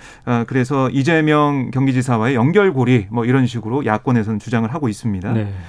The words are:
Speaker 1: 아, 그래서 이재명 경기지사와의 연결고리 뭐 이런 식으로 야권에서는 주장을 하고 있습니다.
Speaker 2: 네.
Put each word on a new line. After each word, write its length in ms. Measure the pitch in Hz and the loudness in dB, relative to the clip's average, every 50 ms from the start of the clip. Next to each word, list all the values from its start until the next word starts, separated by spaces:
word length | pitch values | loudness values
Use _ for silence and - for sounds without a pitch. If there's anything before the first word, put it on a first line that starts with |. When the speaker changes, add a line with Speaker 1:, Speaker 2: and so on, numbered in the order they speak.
| - - - - - | -8 -18 -20 -10 -6
Speaker 1:
아, 200 | 123 123 117 113 - | -2 -2 -2 -2 -2
그래서 400 | 123 131 123 127 151 135 131 127 | 0 0 0 0 0 0 0 0
이재명 800 | 131 139 135 147 165 160 156 151 151 151 147 147 143 139 123 - - | 0 0 2 2 2 2 2 2 2 2 2 2 0 -2 -4 -4 -2
경기지사와의 640 | 131 139 135 123 127 123 131 123 113 110 127 139 | 0 0 2 2 0 0 0 0 0 2 0 2
연결고리 720 | 117 117 151 175 208 202 190 147 131 123 120 127 117 95 98 | 2 2 4 4 4 4 4 2 2 2 2 2 2 0 -2
뭐 160 | 113 120 113 | -4 -2 0
이런 200 | 120 131 135 127 | 2 2 2 2
식으로 380 | 120 - 113 101 107 120 147 135 | 0 -2 -6 -6 -4 -4 -2 0
야권에서는 540 | 113 107 107 - 139 123 117 104 110 110 101 | 0 -2 0 0 0 0 2 0 0 -4 -6
주장을 340 | - - 123 113 113 107 135 | -4 -4 -2 -2 -2 -2 -4
하고 160 | 165 147 - | -4 -4 -4
있습니다. 440 | 156 - - 113 101 92 87 113 117 | -4 -4 -4 -4 -4 -4 -4 -2 -2
Speaker 2:
네. 180 | 113 104 101 98 92 85 | -2 -2 -4 -6 -10 -14